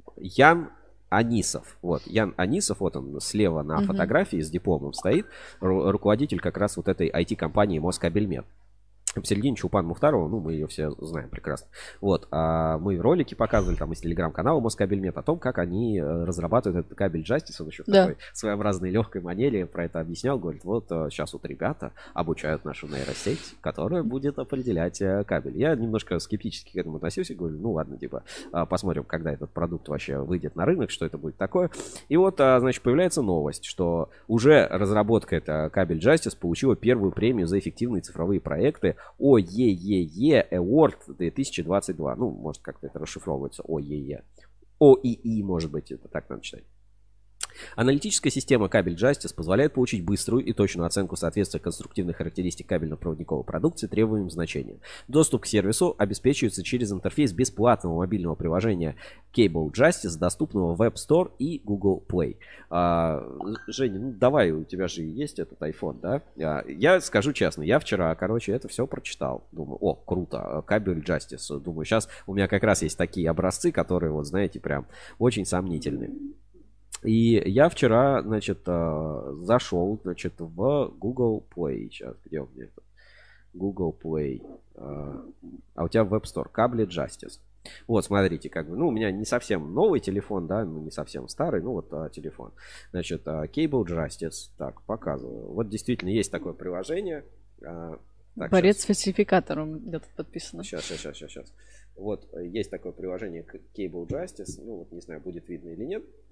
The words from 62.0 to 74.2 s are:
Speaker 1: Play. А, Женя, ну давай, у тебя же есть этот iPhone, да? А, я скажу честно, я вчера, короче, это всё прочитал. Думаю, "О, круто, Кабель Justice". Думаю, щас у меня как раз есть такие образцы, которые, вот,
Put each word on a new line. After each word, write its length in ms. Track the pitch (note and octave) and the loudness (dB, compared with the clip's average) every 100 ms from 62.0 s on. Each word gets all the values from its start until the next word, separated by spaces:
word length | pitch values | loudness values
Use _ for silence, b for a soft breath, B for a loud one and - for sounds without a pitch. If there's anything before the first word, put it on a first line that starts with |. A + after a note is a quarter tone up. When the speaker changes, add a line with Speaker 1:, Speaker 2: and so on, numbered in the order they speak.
| - | 0
Speaker 1:
Play. 280 | F2+ C#2 G1+ B B B | -2 -2 -4 B B B
А, 560 | E2+ F2 E2+ E2 D2 A#1+ C2 F2+ A2+ - | 0 2 4 2 0 -6 -8 -8 -8 -8
Женя, 320 | A#2 B2+ F#2+ | -4 -2 -2
ну 120 | C3 | -6
давай, 400 | G2+ B2 C#3+ F#2 | 2 4 6 4
у 140 | D#2 D#2 | 2 -4
тебя 240 | F#2 F2+ | -4 -4
же 140 | E2+ | -4
есть 360 | D#2+ G#2 D3 - | -6 -6 -6 -6
этот 220 | E2 - | -8 -6
iPhone, 380 | D#2 - E2 A#1+ | -8 -6 -8 -6
да? 220 | F2 C#3+ - - | -4 -4 -6 -6
А, 220 | D#2 D2 - | -2 -2 -4
я 320 | D2 C#3 F#3 | 0 4 4
скажу 320 | - G#2+ C#3 | 4 2 2
честно, 300 | C3+ F2 D#2 | 2 0 0
я 160 | D2+ C#3+ | 2 2
вчера, 340 | - F#2+ E2 E2 | 2 0 0 0
короче, 360 | F#2 A#2 - | -2 -2 -2
это 160 | A#2+ - | -4 -4
всё 180 | - B2+ | -6 -4
прочитал. 640 | - - - C2 A#1+ - | -6 -10 -6 -6 -6 -10
Думаю, 240 | D#2+ C#2+ B1+ | -10 -10 -2
"О, 140 | G2 - | -2 -2
круто, 640 | - F2+ E2+ A#1 G1+ D2 - | -2 -4 -2 -6 -6 -6 0
Кабель 320 | G#2+ F#2+ E2 D2+ | 0 2 -2 -2
Justice". 520 | D#2 - C2 - D2 | -2 -4 -12 -8 -8
Думаю, 260 | F2 D#2 D#2 | -6 -6 0
щас 240 | A2 - B - | 0 0 B -4
у 60 | |
меня 160 | G2 F#2+ | 0 2
как 140 | G2 | 4
раз 180 | A2 F#2+ | 4 4
есть 160 | D#2 - | 0 -2
такие 320 | F2+ F#2 D#2+ | -2 0 0
образцы, 420 | E2 F2+ - F3 | 2 0 0 0
которые, 400 | F2+ E2 F2+ D#2+ | 0 0 0 0
вот, 140 | D2+ | -2